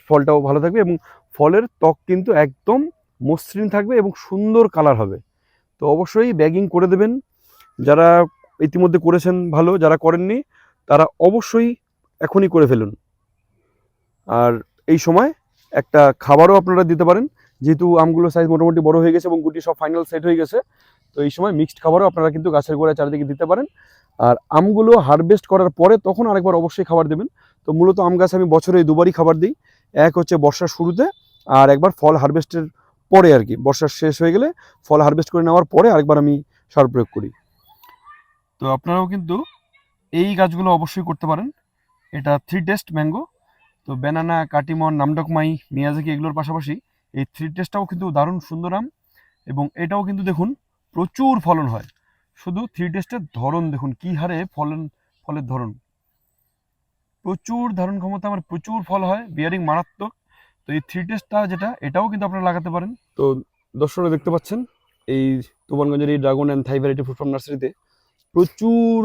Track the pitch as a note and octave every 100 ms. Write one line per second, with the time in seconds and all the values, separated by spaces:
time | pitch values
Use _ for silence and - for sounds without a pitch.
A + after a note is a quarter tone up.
0 | - D3+ C#3+ D3+ C#3 C#3+ D#3+ G#3+ F#3 E3+
1 | _ _ _ - D3 F#3+ A#3 - D#3+ D#3
2 | - F#3 F#3+ F3+ D3+ C3+ - B3 D4+ -
3 | _ - C3 D#3+ - G3 G#3+ G3+ G3+ B3
4 | G3 - - F#3+ G#3+ A3 A3 - D3+ A#2
5 | G#2 F#2+ _ _ _ _ _ _ C#3+ D#3
6 | F3+ A3 A#3+ F3+ D#3 E3+ G3 F3 F3+ F#3
7 | G#3+ B3+ - _ _ _ _ - B2+ D3
8 | E3 E3+ E3 _ _ - D3+ F3+ F3+ E3+
9 | E3 F3 F3+ F3+ F3 D3+ E3 F#3 D#3+ D#3
10 | E3 E3+ F#3 A#3 - _ _ _ - D3
11 | D#3+ - F3 A3 - A3+ A#3 A#3+ _ _
12 | _ - D#3+ F#3+ G3 E3 C#3+ B2 G#2+ G#2
13 | _ _ _ _ _ _ _ _ _ _
14 | _ _ - A#2 A#2+ A#2 - _ - D#3+
15 | - E3+ C4 D#4+ _ _ _ - - D3+
16 | C#3+ C3 - C#3+ E3+ G3 F3+ F3+ F3 E3
17 | E3+ F3+ C4+ _ _ - C3+ D#3 F3 E3+
18 | D#3+ E3 E3+ E3+ E3 D#3+ E3 E3 D3+ E3
19 | E3+ E3+ F3+ E3 D#3 D#3+ E3 D#3+ D#3 E3
20 | E3 D#3+ E3 E3 D#3+ A3+ - _ _ _
21 | _ - C#3+ - G3 D#3+ D#3 - D#3+ E3+
22 | G3 F3 D#3+ D#3 E3+ D3+ C#3+ D3+ D#3 D3+
23 | C#3+ D3 C#3+ C#3+ E3 F#3 C#4+ _ _ _
24 | _ - A#2+ A#2+ - D3+ F#3+ G#3+ A3 A#3
25 | C3+ D3+ E3 G3+ - F#3+ F3+ D3+ F3 A3
26 | F#3+ F#3 A#3 G3 F3+ E3+ E3 - F#3 E3
27 | D#3+ D#3 B3+ _ _ _ - D#3+ F3+ F#3+
28 | F3+ F3+ F#3 F#3 F3+ D#3+ D#3+ F3+ D#3 D#3
29 | F3 E3+ E3 D#3+ F#3 D4 _ _ _ -
30 | D#3+ E3+ E3 E3+ D3 - F3 - E3+ F3
31 | D#4+ - _ _ - C3+ C#3 C#3 F3+ -
32 | D3+ D3+ C#3 D3+ D3+ E3+ D#3 _ _ _
33 | - F#3+ F3 C#3 A2+ A#2 B2+ C#3 D3+ -
34 | D#3 C#3+ E3 F#3 C#4+ F4 _ _ - D3+
35 | D3 D3+ D#3+ F3 E3 E3+ E3 - A3 F3
36 | D3 D3 D3 C#3+ D3 _ _ - C3+ B2+
37 | A2+ - G#2+ - _ _ _ _ _ _
38 | _ - _ _ _ - C3+ C3+ - F3
39 | F#3 G3 E3 F#3 D#4+ _ _ _ _ _
40 | _ E3 F#3+ F#3+ F#3 E3+ F#3 E3+ D#3+ -
41 | F3 D#3 D#3 D#3 A#3+ - _ _ _ _
42 | _ D3 C#3+ C#3+ - F#3 E3 G#3 - D#3
43 | D3+ F#3 D#4+ _ _ _ _ _ - C3+
44 | C#3+ D#3+ E3 E3 D#3+ D3 C#3+ D#3+ D#3+ D3+
45 | C#3+ D#3 D#3 D#3+ D#3 D#3+ _ C#3 C#3+ D3
46 | D#3 D3 D#3 D3+ D3 D#3+ C#3 F3 - _
47 | _ C3 C3+ - D#3 E3+ F3+ G3+ G3 F3
48 | F#3 C#3+ D3+ F3+ - E3 F3 F#3+ B3 -
49 | _ _ _ _ - C3+ C#3+ - E3+ G3+
50 | G3 G3 F#3+ E3 F#3+ C#4 _ _ _ -
51 | F3 - C4+ B3+ D#3+ E3 C#3 A2+ - _
52 | _ _ _ _ - F3+ A#3 - F3 F3+
53 | F3 A#3+ D#3 A2+ B2+ E3 E3 C#3+ C3+ B2+
54 | F3 D#3+ F3 E3 F#3 - D3 D#3 D3+ _
55 | _ _ - D3+ B2+ C3 A#2 A2 _ _
56 | _ _ _ _ _ _ _ _ _ _
57 | _ _ - F#3+ - A#3 A#3+ F#3 F#3 G3
58 | F#3 G3 G#3 G3+ - E3+ - A3 F3 F#3+
59 | F#3 G3+ A#3 D3+ D#3+ F#3 D#3+ D#3 F3 -
60 | G#3 - _ _ _ _ - D#4 - F#3
61 | F3+ A3 - G#3 G#3 F3+ G3+ B3 D3 D3
62 | G#3+ G#3 G3 F#3+ F3+ F3 E3+ F3 F#3 A#3+
63 | _ - C#3 C3 - _ _ A#2+ D3 -
64 | F3 D#3 - E3 - A3 B3 _ _ _
65 | - C3+ C3+ C3 B2 _ - C#3+ D3 C#3+
66 | D3 D3 C3+ C3+ C#3+ C#3 B2+ C3+ C#3 C3+
67 | C3 B2+ C#3+ C3+ - C#3+ C3 - _ _
68 | _ _ _ F3 F3 - A3 A#3 A#3 A3+